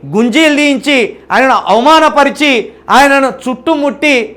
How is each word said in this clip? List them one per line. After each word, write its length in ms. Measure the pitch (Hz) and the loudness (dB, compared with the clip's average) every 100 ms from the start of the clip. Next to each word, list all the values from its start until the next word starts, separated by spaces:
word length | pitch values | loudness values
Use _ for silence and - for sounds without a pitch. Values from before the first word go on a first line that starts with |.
| 139 185 | -4 -2
గుంజీలు 400 | 240 247 320 294 | 0 2 2 2
తీయించి 380 | 294 269 - 269 208 - - | 0 -2 -2 -2 -2 -8 -4
ఆయనను 240 | 190 262 220 180 | -2 0 0 0
అవమానపరిచి 760 | 214 277 320 311 277 277 202 294 247 - - - 226 | 0 4 4 2 2 0 0 -2 -2 -4 -14 0 2
ఆయనను 340 | 277 277 269 254 | 4 2 0 -4
చుట్టుముట్టి 720 | 254 247 330 311 285 285 302 262 220 | -8 -6 -2 -2 -2 -2 0 0 -2